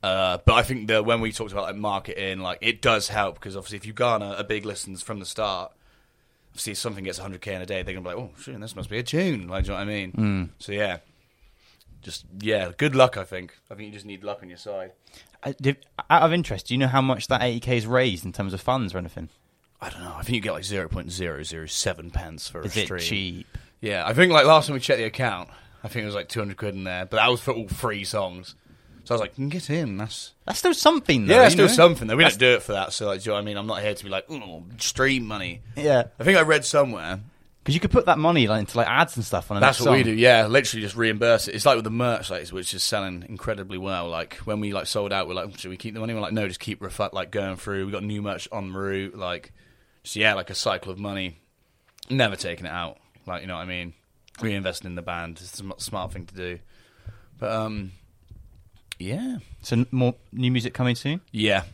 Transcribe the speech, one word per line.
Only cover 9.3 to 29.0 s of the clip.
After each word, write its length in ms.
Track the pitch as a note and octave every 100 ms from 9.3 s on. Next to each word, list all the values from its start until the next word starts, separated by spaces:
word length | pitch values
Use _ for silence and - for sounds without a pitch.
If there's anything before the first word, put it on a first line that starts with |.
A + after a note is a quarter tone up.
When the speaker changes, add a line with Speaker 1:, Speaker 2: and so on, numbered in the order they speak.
| C3 F2
Speaker 1:
Like, 180 | F#2 F#2+
do 60 |
you 60 | F#2+
know 60 | G2+
what 40 |
I 40 |
mean? 180 | G#2 F#2
Speaker 2:
Mm. 360 | F#2 G#2+ G2 F2 -
Speaker 1:
So, 120 | -
yeah. 260 | G2+ G#2 F2+ _ _ _ _ _ _ _ _ _ -
Just, 240 | - D#2+ - F#2
yeah, 320 | G#2 G#2+ F#2 E2
good 180 | D3+ C3
luck, 220 | C3 G#2
I 60 |
think. 340 | F#2 F#2 F2+ _ _
I 40 | G2+
think 120 | G#2+
you 60 |
just 120 | G#2 G2+
need 180 | G2
luck 160 | G2+ G2+
on 60 | F#2+
your 80 | F2
side. 320 | - G2 F#2 - _ - - _
Speaker 2:
Uh, 100 | - C#3
did, 260 | C3+ C#3+ _ - -
out 120 | D#3+
of 100 | E3
interest, 360 | F3 E3+ G2 -
do 60 | B2
you 20 |
know 100 | C3+
how 140 | C3
much 260 | C3 A#2+ -
that 140 | B2+
eighty 180 | B2 A#2
K 160 | B2 B2
is 100 | A2
raised 360 | B2+ B2+ F2+
in 80 | F#2
terms 220 | - G2
of 80 | F2+
funds 320 | - C3 G#2+
or 60 | F#2
anything? 300 | F2 - E2 _ _ _ _ _
Speaker 1:
I 80 | -
don't 120 | -
know. 100 | F2+ D#2+
I 60 |
think 140 | - A#2+
you 60 |
get, 120 | G#2
like, 100 | D#2
zero 240 | F#2 G2 E2
point 240 | F#2+ E2
zero 320 | F2+ F2+ C#2+
zero 220 | D#2 D#2+ E2
seven 460 | - - E2 E2+
pence 360 | - E2 D#2+ -
for 140 | E2+
Speaker 2:
Is 160 | G2 G#2
Speaker 1:
a 40 |
Speaker 2:
it 40 | G2
Speaker 1:
stream. 140 | F#2
Speaker 2:
cheap? 560 | E2+ G#2 F#2 F2+ - - - _
Speaker 1:
Yeah, 220 | A2 G2+ E2+
I 60 |
think, 180 | A#2 F3+
like, 140 | D#3+ C#3
last 220 | E3 -
time 80 | C#3
we 40 |
checked 200 | A#2+ C3
the 60 | A2+
account, 440 | - B2+ F#2+ F2+ - - _
I 40 | A2
think 160 | B2
it 20 | G#2+
was, 100 | G2+
like, 140 | F2+
two 100 | A#2
hundred 180 | G2+ F#2+
quid 180 | G#2+ G2
in 80 | F#2
there, 200 | F2+ F#2
but 120 | A2
that 120 | A2+
was 120 | B2
for 100 | -
all 160 | A2+ G#2
three 360 | - A#2+ G#2
songs. 520 | G2 G#2+ F#2+ F2+ F2+ - _ - _ -